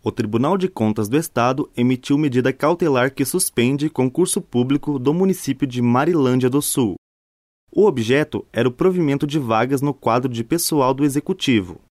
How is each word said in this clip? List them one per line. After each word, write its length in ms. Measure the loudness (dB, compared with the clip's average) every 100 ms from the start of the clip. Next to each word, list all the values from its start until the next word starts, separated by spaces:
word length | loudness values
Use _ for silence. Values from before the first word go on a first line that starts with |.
O 100 | -6
Tribunal 460 | -4 -2 0 0 0
de 100 | -2
Contas 420 | -2 -2 -2 -2
do 80 | -2
Estado 520 | -2 -2 0 -2 -6 -2
emitiu 420 | 0 -2 0 0
medida 360 | 2 0 0
cautelar 600 | 0 -2 0 0 2 0
que 120 | -2 -4
suspende 640 | -2 -2 0 0 0 -2
concurso 520 | -2 -2 0 0 -2
público 560 | -2 -2 0 0 0 -2
do 160 | 0
município 540 | 2 0 0 -4 -4 -4
de 140 | 0
Marilândia 680 | 2 2 2 2 2 2 2
do 120 | 0
Sul. 340 | -2 -2 -2 -4 _ _ _ _ _ _ _
O 140 | 2 2
objeto 640 | 2 0 0 0 -6 -6
era 160 | -2 -2
o 40 |
provimento 560 | 2 0 2 0 0 -2
de 100 | -4
vagas 440 | 0 0 0 0
no 120 | -2
quadro 380 | -2 0 0 -2
de 120 | -6
pessoal 500 | -4 -4 0 0 2
do 100 | 2
Executivo. 760 | 0 0 -4 -4 0 0 0 -14 _